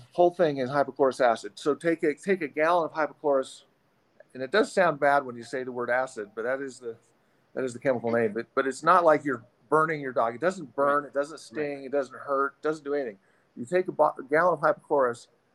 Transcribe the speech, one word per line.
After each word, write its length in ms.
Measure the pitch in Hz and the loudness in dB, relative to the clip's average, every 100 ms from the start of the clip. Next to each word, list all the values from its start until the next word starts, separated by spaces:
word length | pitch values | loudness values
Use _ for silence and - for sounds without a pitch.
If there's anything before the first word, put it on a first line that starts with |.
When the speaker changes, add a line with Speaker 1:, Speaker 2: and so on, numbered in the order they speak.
| - | -4
Speaker 1:
whole 200 | - 175 | 2 2
thing 260 | 175 165 139 | 4 0 0
in 100 | 127 | -2
hypochlorous 560 | 143 139 123 135 123 | -2 -2 2 0 4
acid. 280 | 127 113 101 | 2 2 -4
So 220 | - 156 139 | -6 -4 -2
take 260 | 170 165 | -2 0
a, 140 | 160 139 | -2 -2
take 260 | 202 185 | -2 -4
a 60 | 147 | -4
gallon 420 | 147 156 175 151 | -2 2 2 0
of 40 | |
hypochlorous, 680 | 156 143 - 151 135 127 - _ _ _ _ _ - _ | -2 -4 -2 0 0 0 -10 _ _ _ _ _ -20 _
and 80 | 127 | -12
it 80 | 131 | -2
does 220 | 208 269 | 0 2
sound 280 | - 175 147 | 2 2 4
bad 240 | 143 143 | 2 2
when 120 | 127 120 | 0 -8
you 80 | |
say 200 | 117 135 | -8 -8
the 80 | 127 | -6
word 200 | 123 120 | -4 -2
acid, 400 | 127 131 113 101 107 | 0 -2 -6 -10 -6
but 60 | 113 | -4
that 140 | 135 | -4
is 200 | 139 120 | -6 -12
the, 160 | 120 113 _ _ _ _ _ | -14 -14 _ _ _ _ _
that 100 | 127 | -8
is 100 | 131 | -6
the 60 | 117 | -2
chemical 320 | 139 120 117 | 0 0 0
name. 220 | 117 113 | 2 0
But, 140 | 107 - - | -2 -4 -2
but 100 | 135 | -2
it's 160 | 123 | 0
not 240 | 156 185 170 | 4 6 6
like 180 | 147 | 4
you're 200 | 147 120 - _ _ | 2 -6 -8 _ _
burning 320 | 151 156 151 | 2 2 -2
your 120 | 139 | -4
dog. 200 | 127 117 | -2 -2
It 80 | 120 | 0
doesn't 340 | 165 190 139 139 | -4 -4 -6 0
burn. 280 | 143 143 | 2 2
Speaker 2:
Right. 60 | 143 | 0
Speaker 1:
It 40 | |
doesn't 260 | 139 147 147 | -4 -4 -8
sting. 380 | - 117 143 143 | -12 -8 -6 -8
Speaker 2:
Right. 80 | 135 | -4
Speaker 1:
It 60 | |
doesn't 260 | 143 127 120 | -4 -4 -8
hurt. 380 | - 139 139 - | -4 0 0 -2
It 40 | |
doesn't 200 | 151 156 | -4 -4
do 120 | 139 143 | -4 -4
anything. 220 | 127 98 _ _ _ - | -4 -10 _ _ _ -14
You 100 | 120 | -2
take 220 | 180 185 | -2 -2
a, 40 | |
bo-, 240 | 156 151 - | 2 0 0
a 40 | |
gallon 320 | 131 147 180 156 | -2 2 2 2
of 40 | |
hypochlorous 680 | 151 147 - 147 123 120 - _ _ | 0 0 0 2 2 -2 -12 _ _